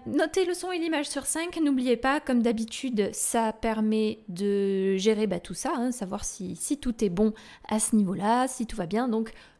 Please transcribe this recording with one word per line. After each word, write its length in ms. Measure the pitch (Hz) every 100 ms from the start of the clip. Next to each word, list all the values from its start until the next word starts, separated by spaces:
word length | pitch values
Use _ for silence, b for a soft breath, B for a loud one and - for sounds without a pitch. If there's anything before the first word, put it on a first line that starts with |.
notez 400 | - 277 320 381
le 80 | 349
son 180 | 349 359
et 80 | 359
l'image 300 | 330 311 294
sur 160 | 285
cinq. 320 | - 320 349 330
N'oubliez 400 | 294 262 254 233
pas, 240 | 269 294
comme 220 | 285 240
d'habitude, 680 | 233 226 226 - 269 214 196
ça 400 | - - 233 220
permet 640 | 220 226 220 214 220 214 220 -
de 720 | 175 202 202 196 190 190 190
gérer, 280 | 208 214 220
bah, 140 | 175
tout 140 | -
ça, 180 | 175 -
hein, 180 | 330 247
savoir 340 | 240 190 202 -
si, 300 | - 185 -
si 200 | - 285
tout 260 | 254 226
est 60 | 208
bon 240 | 175 214 214 B B -
à 120 | 214
ce 180 | - 214
niveau-là, 520 | 190 190 202 240 262
si 180 | - 226
tout 100 | -
va 80 |
bien. 240 | 165 208 254
Donc, 240 | 220 220 - B